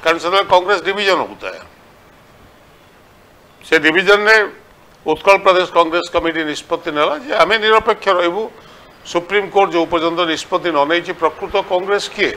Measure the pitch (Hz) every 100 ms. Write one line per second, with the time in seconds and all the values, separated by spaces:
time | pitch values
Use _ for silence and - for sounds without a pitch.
0 | 165 165 165 196 180 185 180 196 165 196
1 | 196 170 113 101 98 85 - - - -
2 | _ _ _ - - _ _ _ _ _
3 | _ _ _ _ _ _ - 160 156 160
4 | 185 208 208 220 202 - _ - - _
5 | - 156 202 196 196 180 170 165 165 175
6 | - 175 165 160 156 143 - 165 165 151
7 | 165 302 262 - 165 220 214 220 226 208
8 | 196 180 175 185 220 - - - - -
9 | - 175 175 202 196 196 190 170 160 170
10 | 165 170 170 156 - 180 170 151 143 170
11 | 175 175 160 - 190 202 190 180 190 202
12 | - - 156